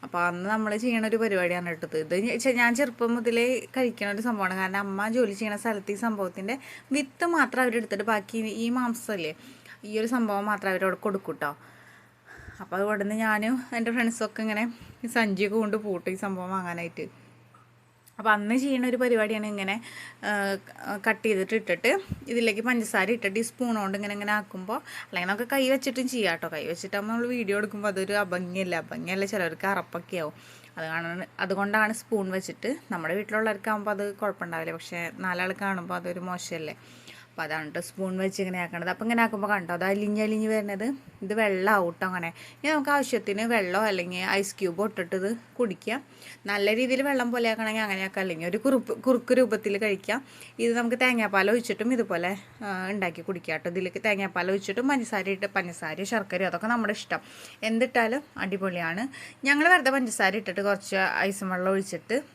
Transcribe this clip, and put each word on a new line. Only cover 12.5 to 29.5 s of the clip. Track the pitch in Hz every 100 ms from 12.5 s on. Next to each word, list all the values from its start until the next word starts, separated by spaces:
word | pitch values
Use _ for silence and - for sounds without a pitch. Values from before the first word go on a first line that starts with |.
| -
അപ്പോൾ | 185 180 202
ഇവിടുന്ന് | 214 202 220 220
ഞാനും | 214 214 254 247 240
എൻ്റെ | 226 233
ഫ്രണ്ട്സൊക്കെ | 233 233 220 208 220
ഇങ്ങനെ | 214 233 240 - -
ഈ | 233 233
സഞ്ചിയൊക്കെ | 220 190 202 220
കൊണ്ട് | 214 214 208
പോട്ടെ | 180 175 190
ഈ | 202
സംഭവം | 190 180 190
വാങ്ങാനായിട്ട്. | 180 175 170 170 156 - - - - - _ _ _ _ - -
അപ്പോൾ | 214
അന്ന് | 208 208 247
ചെയ്യണ | 269 262 254
ഒരു | 247
പരിപാടിയാണ് | 247 233 214 220 214
ഇങ്ങനെ, | 208 190 208 - - - - 202
ആ, | 208 196 196 - - - 202 202
കട്ട് | 220 220
ചെയ്തിട്ട് | 202 185 220
ഇട്ടിട്ട് | 214 170 233 381 381 - -
ഇതിലേക്ക് | 233 233 208 226
പഞ്ചസാര | 247 220 214 190 233
ഇട്ടിട്ട് | 202 196
ഈ | 233
സ്പൂൺ | - 247 220
കൊണ്ട് | 196 196
ഇങ്ങനെ, | 208 202
ഇങ്ങനെ | 208 214
ആക്കുമ്പോൾ, | 202 185 185 247 - - -
അല്ലെങ്കിൽ | 185 180
നമുക്ക് | 202 240
കൈ | 277 262
വെച്ചിട്ടും | 269 269 247 254
ചെയ്യാം | 254 196 165
കേട്ടോ. | 170 156
കൈ | 147
വെച്ചിട്ടാകുമ്പോൾ | 170 190 202 208
നമ്മൾ | 233 240 247
വീഡിയോ | 208 202
എടുക്കുമ്പോൾ | 208 208 208
അതൊരു | 190 190 208
അഭംഗിയല്ല, | 196 180 180 185 185 170 160
അഭംഗിയല്ല | 160 165 190 196
ചിലർക്ക് | 214 170